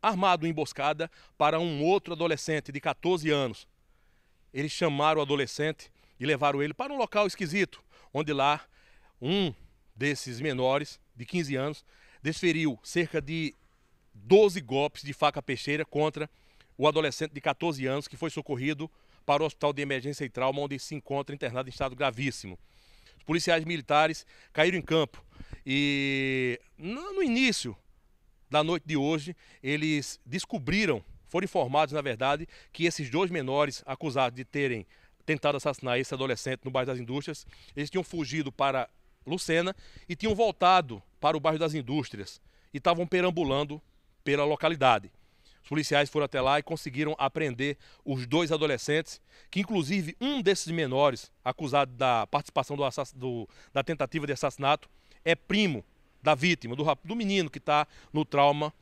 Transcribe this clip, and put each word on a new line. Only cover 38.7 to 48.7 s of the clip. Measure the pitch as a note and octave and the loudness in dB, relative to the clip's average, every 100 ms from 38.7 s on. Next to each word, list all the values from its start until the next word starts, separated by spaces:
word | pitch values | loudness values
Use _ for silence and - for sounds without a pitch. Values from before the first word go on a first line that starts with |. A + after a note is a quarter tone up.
| C3+ A#2+ _ _ _ | 0 -4 _ _ _
Lucena | - F3 - E3 F3 G3 - - - | -8 -6 0 0 0 -4 -14 -20 -10
e | F3 | -4
tinham | A3 | -2
voltado | G3+ A3+ - F3+ F#3 D3+ G#2+ - _ | 2 0 4 6 6 4 -8 -14 _
para | D3 D#3 | 0 2
o | |
bairro | D3 D#3 | 0 0
das | D#3+ | 0
Indústrias | D3+ B2 D3 C3 G#2 G2 - _ _ _ | -2 -2 -2 -4 -8 -12 -14 _ _ _
e | C#3+ | -2
estavam | E3+ E3+ F3 | 0 2 2
perambulando | F#3 F3+ E3+ D3+ C3+ D3 D3+ _ _ _ _ | 2 2 0 0 0 -2 -6 _ _ _ _
pela | - C#3+ | 0 2
localidade. | D3 D3+ D#3 E3 C3 A2+ F#2+ _ - _ _ - | 2 2 0 4 4 4 0 _ -20 _ _ -20
Os | - | -6
policiais | D3 D3 D3 C#3+ | -4 2 2 2
foram | D3+ | 0
até | C#3+ C#3 | -2 0
lá | C3 C#3+ | 2 2
e | |
conseguiram | D3 D#3+ - B2+ D#3 D#3 | 0 -8 -6 -4 -2 0
apreender | C3+ - D#3 A#2+ C#3 C#3+ - - | -2 0 -4 -2 -4 -4 -12 -18
os | - C3+ A#2+ | -6 -6 0
dois | D3 E3+ | 0 2
adolescentes, | D#3 D3 | 0 0